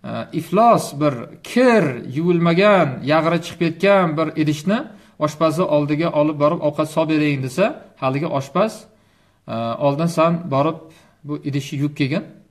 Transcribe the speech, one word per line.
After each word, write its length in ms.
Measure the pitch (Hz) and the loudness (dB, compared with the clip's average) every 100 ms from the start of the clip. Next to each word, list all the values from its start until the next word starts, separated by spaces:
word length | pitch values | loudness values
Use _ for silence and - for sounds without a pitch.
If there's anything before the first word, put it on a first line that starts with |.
e, 80 | - 113 113 | -10 -10 -6
iflos 540 | 160 151 185 233 208 - | -8 -2 4 6 4 0
bir 220 | 139 151 123 113 - | -2 -2 -2 -12 -18
kir 420 | - 240 254 226 156 120 | -2 2 4 4 2 -4
yuvilmagan, 840 | - 127 170 175 170 170 208 196 151 123 | -8 -2 2 2 2 4 4 4 2 -2
yag'ri 360 | 127 156 160 170 | 0 2 2 0
chiqib 160 | 170 - | -4 -4
ketgan 580 | 165 165 196 196 175 151 | -4 0 4 4 2 0
bir 120 | 156 156 | -2 0
idishni 420 | 151 151 185 226 311 - - _ | -2 0 -2 -2 -4 -18 -20 _
oshpazni 460 | 151 - 160 156 | -4 0 0 2
oldiga 440 | 185 147 147 151 165 | 2 2 0 -2 0
olib 260 | 151 151 147 | 2 0 2
borib, 200 | 147 170 | 0 2
"Ovqat 280 | 151 147 156 | -2 -2 -2
solib 200 | - 160 | -2 0
berayim", 320 | 156 151 139 | 0 0 -2
desa, 220 | 131 151 214 - - _ | -4 0 -2 -2 -18 _
haligi 300 | 135 135 165 | -4 -2 -4
oshpaz, 460 | 139 131 180 220 - - _ _ _ _ _ - | -4 -4 -2 -2 -4 -20 _ _ _ _ _ -10
e, 60 | 113 117 117 | -6 -6 0
"Oldin 280 | 143 139 170 | 0 0 -2
san 260 | 165 165 170 - | 2 0 0 -2
borib 280 | 135 151 160 - - _ _ | 0 0 -4 -16 -20 _ _
bu 100 | 143 147 | -12 -8
idishni 400 | 147 139 135 135 | -6 -6 -6 -4
yuvib 160 | 147 147 | -6 -2
kelgin 280 | 135 170 - - _ | -2 -2 -6 -20 _